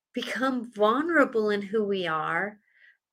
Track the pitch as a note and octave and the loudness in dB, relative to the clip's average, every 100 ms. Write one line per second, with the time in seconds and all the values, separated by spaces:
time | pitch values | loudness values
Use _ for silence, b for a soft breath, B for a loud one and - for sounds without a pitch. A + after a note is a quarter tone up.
0 | _ - - G#3 C4 B3+ A3 G3+ G#3 A#3+ | _ -10 -6 -2 -2 -2 -4 2 2 4
1 | E4 D#4+ C4+ A3 G#3+ G#3 G3+ A3 G3+ G3 | 2 4 4 2 0 0 -2 -2 0 -2
2 | F3 D#3+ D#3 E3 G3+ G#3+ b b b b | -2 -2 -2 -2 -4 -8 b b b b
3 | _ | _